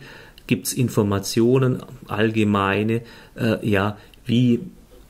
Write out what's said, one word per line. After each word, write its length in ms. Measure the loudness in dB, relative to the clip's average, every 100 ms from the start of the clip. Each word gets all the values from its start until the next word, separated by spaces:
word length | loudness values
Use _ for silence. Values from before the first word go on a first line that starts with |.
| -10 -20 -20 -10 -4
gibt's 260 | -2 -2
Informationen, 1080 | -2 -2 0 0 0 -2 0 2 4 2 -2 -8 -18 -8
allgemeine, 960 | -2 0 2 2 2 2 0 0 -2 -6 -20 -16 -4
äh, 260 | -2 0 0
ja, 320 | 0 0 -4 -14 -12 -2
wie 340 | 2 4 2 -2 -18 -20 -20